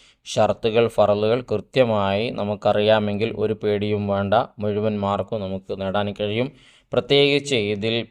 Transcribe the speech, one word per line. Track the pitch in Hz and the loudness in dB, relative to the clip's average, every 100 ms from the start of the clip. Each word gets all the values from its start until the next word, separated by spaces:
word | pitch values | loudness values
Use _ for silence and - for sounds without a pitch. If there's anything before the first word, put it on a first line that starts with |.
| _ _ - | _ _ -6
ഷർത്തുകൾ, | 123 104 101 113 110 113 | 0 0 0 2 4 4
ഫറലുകൾ | - 104 104 107 123 | 4 2 4 2 0
കൃത്യമായി | 123 107 - 131 120 107 98 98 120 | -2 -6 0 2 2 2 0 0 -2
നമുക്കറിയാമെങ്കിൽ | 104 101 104 104 104 104 110 104 101 113 - | -4 -4 0 0 2 4 4 2 -2 -4 -2
ഒരു | 107 | -4
പേടിയും | 107 104 104 104 104 101 | -2 -2 -2 -2 -2 -2
വേണ്ട, | 98 101 110 139 - | -2 0 0 0 -6
മുഴുവൻ | 107 104 107 104 | -4 -2 -2 -2
മാർക്കും | 101 101 95 113 | -2 -2 -4 -8
നമുക്ക് | 95 95 - 98 | -6 -8 -8 -8
നേടാൻ | 95 101 104 | -4 -4 -4
കഴിയും. | 98 104 110 135 - _ _ _ | -4 -4 -4 -6 -10 _ _ _
പ്രത്യേകിച്ച് | 120 120 143 143 139 139 | -4 2 4 4 2 0
ഇതിൽ | 127 104 101 113 117 110 | -2 -2 -2 -2 -4 0